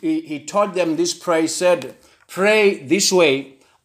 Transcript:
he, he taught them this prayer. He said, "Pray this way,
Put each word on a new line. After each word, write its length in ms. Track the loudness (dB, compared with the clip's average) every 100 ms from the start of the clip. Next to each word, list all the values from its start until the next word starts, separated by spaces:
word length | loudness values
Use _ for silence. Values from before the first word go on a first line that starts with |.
he, 200 | -4 -4
he 180 | -6 -12
taught 340 | -6 -2 -2
them 240 | -2 -2 -2
this 160 | -4
prayer. 300 | -4 -2 0
He 40 | 0
said, 480 | 0 0 0 -2 -16 _ _ -14
"Pray 560 | -2 2 4 2 0
this 280 | -2 0 2
way, 460 | 4 4 2 -4 -18 _ _